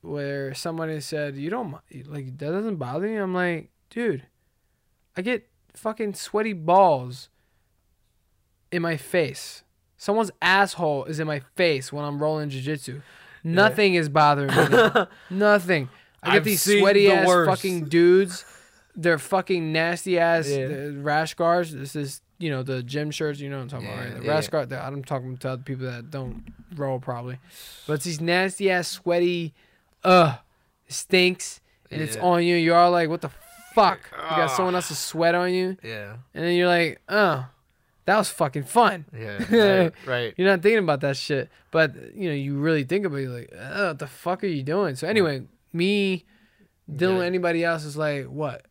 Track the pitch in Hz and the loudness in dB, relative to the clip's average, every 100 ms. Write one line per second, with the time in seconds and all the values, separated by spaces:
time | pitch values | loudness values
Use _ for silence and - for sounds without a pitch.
0 | 165 147 139 139 135 135 170 165 160 156 | -10 -8 -8 -8 -8 -8 -8 -6 -6 -8
1 | 135 156 147 139 151 226 240 143 _ 135 | -8 -8 -8 -8 -8 -6 -8 -12 _ -20
2 | 135 147 131 127 143 180 220 180 123 147 | -14 -14 -12 -10 -6 -4 -4 -6 -6 -4
3 | 202 220 190 180 180 170 - _ _ - | -4 -4 -2 -2 -2 -2 -8 _ _ -4
4 | 233 135 - _ _ _ _ _ _ _ | -2 -4 -8 _ _ _ _ _ _ _
5 | _ - 190 247 _ _ _ - 226 220 | _ -8 -4 -4 _ _ _ -8 -8 -4
6 | 214 196 - 208 220 190 160 185 190 139 | -6 -6 -4 -2 -2 -4 2 6 6 4
7 | 127 123 - _ _ _ _ _ _ _ | -2 -14 -18 _ _ _ _ _ _ _
8 | _ _ _ _ _ _ _ 175 170 160 | _ _ _ _ _ _ _ -4 -4 -6
9 | - 185 143 - - - _ _ _ _ | -2 0 0 -4 -16 -18 _ _ _ _
10 | - 214 208 - 175 190 196 - 165 143 | -2 0 -2 -2 2 4 2 0 -2 -2
11 | - 156 156 147 131 - 180 139 131 143 | -4 -6 -4 -6 -8 0 0 0 -4 -8
12 | 147 143 151 156 151 135 131 151 - 139 | -6 -2 -2 -2 -4 -8 -6 -8 -8 -16
13 | - - - - 160 170 214 226 202 175 | -18 -20 -20 -12 -2 4 4 4 4 4
14 | 151 151 147 143 139 135 160 240 220 233 | 2 4 4 4 2 2 4 6 6 4
15 | 185 - - 185 208 208 175 170 131 - | -2 -8 -10 0 4 4 4 -2 -2 -12
16 | _ _ - 139 156 185 185 208 196 202 | _ _ 2 2 4 0 4 4 6 6
17 | 202 190 185 180 165 185 196 180 151 165 | 6 6 6 6 4 0 -2 -4 0 6
18 | 175 180 196 180 - - _ _ _ - | 8 8 4 -4 -16 -20 _ _ _ -4
19 | 170 160 - 190 180 185 160 160 165 175 | 0 0 0 -2 0 -2 0 -2 -2 -2
20 | 190 175 170 170 143 139 135 143 147 143 | -2 2 4 2 0 -2 -4 -6 -8 -6
21 | 143 147 160 - 170 175 170 143 139 156 | -2 0 -2 -2 2 2 0 -8 -10 -8
22 | 139 - _ _ 170 135 131 131 123 143 | -8 -10 _ _ -6 -4 -4 -6 -6 -6
23 | 151 147 156 143 139 139 127 135 123 - | -6 -4 -6 -6 -10 -10 -10 -12 -10 -10
24 | - - - 156 - 156 123 135 131 143 | -10 -8 -2 -2 0 -4 -4 -8 -8 -10
25 | 131 139 127 127 135 131 135 131 131 120 | -6 -8 -6 -8 -8 -8 -10 -10 -8 -10
26 | 120 139 127 - - - - 160 139 127 | -12 -10 -10 -12 -16 -20 -18 -8 -6 -6
27 | 131 120 123 127 _ - - - - 151 | -6 -10 -10 -14 _ -20 -20 -18 -6 -4
28 | 180 151 165 180 190 185 196 180 170 - | -4 -6 0 0 0 0 0 0 -2 -8
29 | 175 175 175 175 160 _ _ _ _ _ | -2 2 2 0 -6 _ _ _ _ _
30 | 185 185 165 120 _ _ _ _ _ - | 6 6 6 2 _ _ _ _ _ -12
31 | - 185 180 180 - - _ _ _ - | 0 4 4 0 -10 -14 _ _ _ -8
32 | 156 110 180 170 170 175 165 170 175 175 | -6 0 2 4 4 4 6 6 6 4
33 | 165 165 139 - - - - - 190 185 | 0 -2 -8 -14 -20 -20 -2 4 4 4
34 | - - 160 160 160 131 185 180 - 147 | -10 -12 -2 0 0 0 0 0 -4 -8
35 | - 156 165 175 180 180 185 190 110 113 | -8 0 2 2 0 0 -2 -6 -10 -12
36 | 101 113 - - 170 175 180 175 165 - | -12 -16 -14 -6 0 2 2 2 0 -4
37 | - 208 196 139 131 _ _ _ _ _ | -2 2 2 2 -6 _ _ _ _ _
38 | - 208 190 - 147 147 131 233 220 185 | 0 2 2 -2 -2 -2 0 4 4 2
39 | 147 123 110 101 202 226 208 190 170 - | -10 -12 -10 -8 2 4 6 6 2 0
40 | - 123 120 - 185 190 190 220 175 139 | -4 -4 -4 0 2 4 4 4 2 0
41 | 139 135 - 143 120 _ _ 165 156 - | -2 -4 -4 -4 -4 _ _ 0 0 -2
42 | 58 - 185 143 139 139 151 160 131 185 | -18 -8 -4 -4 -4 -2 0 0 0 -2
43 | 196 139 135 120 - - 131 170 196 143 | -2 -6 -8 -10 -16 -16 -12 -4 -4 -4
44 | 143 - 175 185 202 151 135 175 185 127 | -12 -10 -6 -4 -2 -4 -2 -2 -2 -4
45 | 160 220 170 135 - _ _ 165 185 208 | -2 2 2 -2 -10 _ _ -2 0 2
46 | 196 185 _ _ _ _ _ _ - 147 | 0 -2 _ _ _ _ _ _ -16 -2
47 | 180 185 175 185 175 170 170 165 151 147 | 0 0 0 -2 0 0 0 -2 -6 -4
48 | 151 143 127 139 151 - _ | -4 -4 -8 -8 -8 -8 _